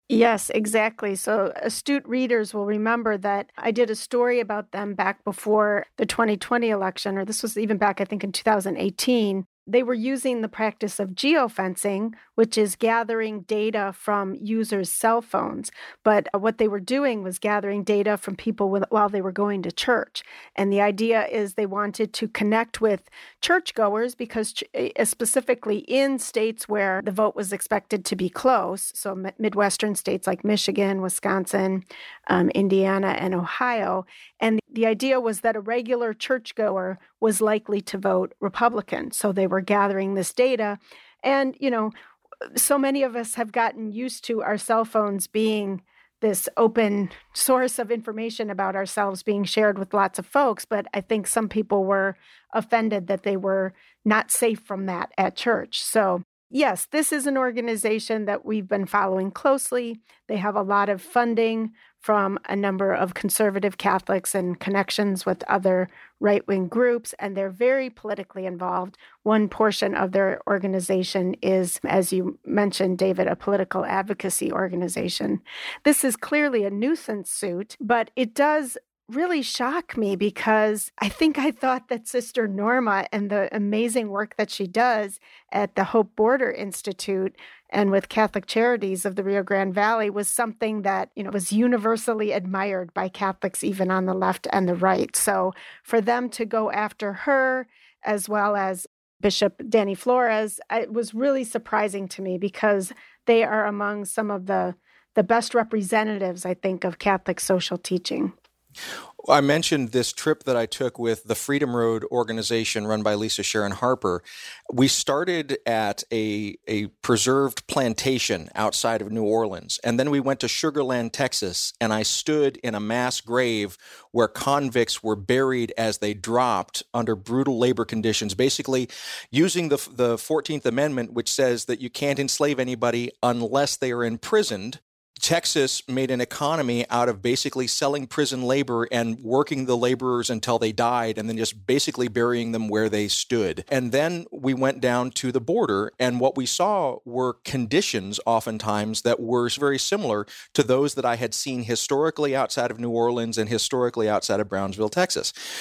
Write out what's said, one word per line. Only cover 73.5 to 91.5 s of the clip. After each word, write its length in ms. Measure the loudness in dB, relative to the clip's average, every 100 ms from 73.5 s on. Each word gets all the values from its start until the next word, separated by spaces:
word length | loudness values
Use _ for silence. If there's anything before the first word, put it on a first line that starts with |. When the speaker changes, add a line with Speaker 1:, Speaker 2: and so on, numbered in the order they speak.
| 0 0 -2
Speaker 1:
advocacy 640 | -2 -2 -2 -4 -4 -2 -2
organization. 920 | -2 -2 -2 -4 -4 -4 -4 -2 -4 -6 -14 -12 0
This 180 | 2 4
is 140 | 2 -2
clearly 480 | -2 0 2 2
a 60 | 0
nuisance 600 | 0 0 0 -4 -8 -6
suit, 460 | -6 -4 -4 -8 -6
but 320 | 0 2 0 -2
it 180 | 0
does 440 | 2 2 2 -2 -8 -16 _ -8
really 320 | -2 0 0
shock 540 | -2 -4 -2 -2 -4 -2
me 180 | -2
because 800 | 0 -2 0 2 4 4 0 -6 -4
I 100 | -4
think 280 | 2 2 2
I 140 | 0
thought 380 | 0 -2 -2 -4
that 180 | -6 -4
Sister 400 | -6 -2 -2 -2
Norma 640 | 0 2 2 2 0 0
and 160 | -4 0
the 260 | 0 0
amazing 540 | 0 0 0 0 0 -2
work 280 | -2 -4 -4
that 140 | -4
she 180 | -4 -2
does 500 | 2 2 2 -2 -8 -20 -20 _
at 240 | -2 0
the 80 | 0
Hope 320 | 2 2 2
Border 340 | 2 2 2 0
Institute 880 | -2 -8 -8 -8 -8 -4 -2 -2 -6 -18 -20 _
and 200 | 2 4
with 180 | 4 2
Catholic 380 | 2 2 0 -2
Charities 580 | 2 2 2 0 -2
of 120 | -2 -2
the 80 |
Rio 180 | 0 0
Grande 320 | 2 0 2
Valley 360 | 2 2 2 0
was 180 | -2 -2
something 540 | -2 -2 -2 -2 -2
that, 280 | 0 -2 -4 -8
you 80 |
know, 60 | -6
was 220 | -4 0